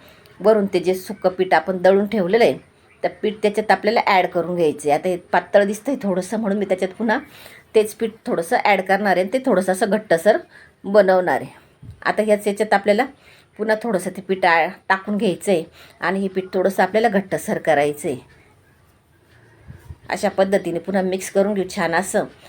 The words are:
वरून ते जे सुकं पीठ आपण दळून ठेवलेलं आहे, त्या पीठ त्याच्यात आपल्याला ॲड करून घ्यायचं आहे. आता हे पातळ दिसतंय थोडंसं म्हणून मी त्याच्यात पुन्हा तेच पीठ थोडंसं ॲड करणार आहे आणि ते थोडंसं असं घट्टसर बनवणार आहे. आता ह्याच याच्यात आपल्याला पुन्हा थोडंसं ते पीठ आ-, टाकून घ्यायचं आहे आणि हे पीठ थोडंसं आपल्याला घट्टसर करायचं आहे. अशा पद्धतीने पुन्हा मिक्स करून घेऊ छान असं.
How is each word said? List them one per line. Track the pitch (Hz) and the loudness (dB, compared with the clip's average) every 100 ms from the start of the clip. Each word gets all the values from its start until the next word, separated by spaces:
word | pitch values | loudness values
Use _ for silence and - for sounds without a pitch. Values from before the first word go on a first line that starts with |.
| - - - - | -20 -20 -20 0
वरून | 196 214 | 2 4
ते | 196 180 | 2 0
जे | 170 | 0
सुकं | 185 - 202 185 | -2 -6 -4 -4
पीठ | 185 185 | -2 2
आपण | 165 - 185 | 2 0 2
दळून | 185 196 202 | 4 4 2
ठेवलेलं | 226 175 233 | -2 0 4
आहे, | 185 131 - _ _ _ | 4 2 -10 _ _ _
त्या | - | -6
पीठ | - 214 208 | -4 -6 -2
त्याच्यात | 208 214 208 | -2 -2 0
आपल्याला | 190 208 226 - | 0 2 0 2
ॲड | 196 175 | 2 2
करून | 170 165 | -2 -2
घ्यायचं | 175 160 - 151 | 0 0 0 -2
आहे. | 151 | 0
आता | 185 | 0
हे | 175 - | -4 -2
पातळ | 185 180 202 | -2 2 2
दिसतंय | 202 208 269 269 | 2 -2 -6 -4
थोडंसं | 202 180 180 220 | -2 -4 -4 -4
म्हणून | 214 208 | -2 -2
मी | |
त्याच्यात | 196 185 185 - | -2 -2 -4 -4
पुन्हा | 240 240 - - - - _ | -2 -2 -4 -20 -20 -20 _
तेच | 220 214 | 0 0
पीठ | - 220 - | -4 -8 -6
थोडंसं | - 165 170 240 | -6 -6 -2 0
ॲड | 208 196 | 2 0
करणार | 190 196 208 | 2 0 2
आहे | 180 | 0
आणि | 196 | 0
ते | 262 | -2
थोडंसं | 262 185 190 | 0 0 0
असं | 190 208 | -2 0
घट्टसर | 208 - - 208 320 - - - _ | -2 0 2 4 2 -4 -20 -20 _
बनवणार | 190 208 185 185 175 127 | 2 4 6 4 2 -2
आहे. | 135 - _ _ - - | -4 -16 _ _ -20 -6
आता | - - | -4 -2
ह्याच | 214 202 208 | 0 0 0
याच्यात | 202 214 | -2 0
आपल्याला | 202 208 208 277 - - - _ - | 2 2 0 0 -8 -20 -20 _ -8
पुन्हा | 220 214 | -2 -2
थोडंसं | 240 185 180 | -2 -4 -4
ते | 190 | -10
पीठ | - 190 | -6 0
आ-, | 180 165 160 - - | 4 4 2 -4 -2
टाकून | 190 208 208 | -2 -2 -2
घ्यायचं | 220 165 202 | -2 -2 0
आहे | 170 165 - - _ | 0 -2 -16 -20 _
आणि | 170 190 | -2 -2
हे | 190 | -2
पीठ | 190 185 | -4 -4
थोडंसं | 185 190 196 | -2 0 2
आपल्याला | 185 208 233 | 0 2 2
घट्टसर | 196 196 151 - 165 | 0 -2 -6 -4 -4
करायचं | - 143 147 147 170 | 0 2 0 -2 -6
आहे. | 127 - _ _ _ _ _ _ _ _ _ _ _ _ _ - - - - - | -8 -12 _ _ _ _ _ _ _ _ _ _ _ _ _ -20 -20 -20 -18 -10
अशा | 190 202 | -4 -2
पद्धतीने | - 196 196 180 170 | 0 0 0 -2 -6
पुन्हा | 190 196 | -2 -2
मिक्स | 185 190 - | -2 -4 -2
करून | 202 196 | 0 0
घेऊ | 202 180 | -2 -4
छान | 202 165 | -4 -2
असं. | 165 190 208 139 - | -2 -2 -4 -4 -10